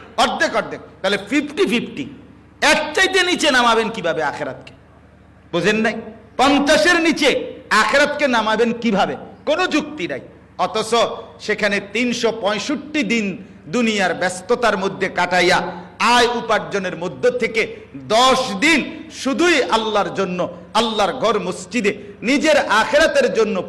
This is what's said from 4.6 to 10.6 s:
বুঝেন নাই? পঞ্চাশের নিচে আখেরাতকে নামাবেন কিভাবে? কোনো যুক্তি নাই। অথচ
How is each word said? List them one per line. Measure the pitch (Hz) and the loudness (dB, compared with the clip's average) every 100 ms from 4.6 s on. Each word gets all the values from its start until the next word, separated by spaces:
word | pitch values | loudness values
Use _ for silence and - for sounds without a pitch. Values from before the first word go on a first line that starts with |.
| - - - - - - - - - | -16 -20 -20 -20 -20 -20 -20 -20 -6
বুঝেন | 170 175 220 | -2 0 0
নাই? | 226 - - - - - | 0 -4 -10 -16 -8 0
পঞ্চাশের | 262 285 285 302 302 349 | 2 4 4 4 4 4
নিচে | 330 - 277 185 - - - | 2 2 2 0 -4 -10 0
আখেরাতকে | 202 214 277 294 294 285 | 2 4 4 2 2 0
নামাবেন | 240 214 214 233 | 2 0 2 0
কিভাবে? | 226 233 196 170 131 - - - | 0 0 2 0 -2 -12 -8 -2
কোনো | 311 359 | 0 0
যুক্তি | 311 - - 165 | 0 -2 -6 -8
নাই। | 131 - - - | -8 -12 -20 -14
অথচ | - | -4